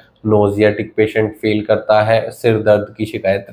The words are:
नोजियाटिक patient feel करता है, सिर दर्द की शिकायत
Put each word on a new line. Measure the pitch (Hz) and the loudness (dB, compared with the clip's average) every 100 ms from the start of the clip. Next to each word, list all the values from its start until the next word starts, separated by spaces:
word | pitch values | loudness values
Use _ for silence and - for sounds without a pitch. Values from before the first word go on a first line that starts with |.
| _ _ 107 | _ _ 0
नोजियाटिक | 107 104 101 104 104 87 - | 2 2 2 0 0 -6 -2
patient | 87 113 107 - | -2 0 -4 -4
feel | 110 107 | -4 -2
करता | 104 107 - 107 | 0 -2 2 2
है, | 107 113 113 | 2 0 -2
सिर | - 120 110 | -4 0 0
दर्द | 107 104 104 - | 2 2 0 -8
की | 107 | -8
शिकायत | 107 95 98 - | -4 -2 -4 -2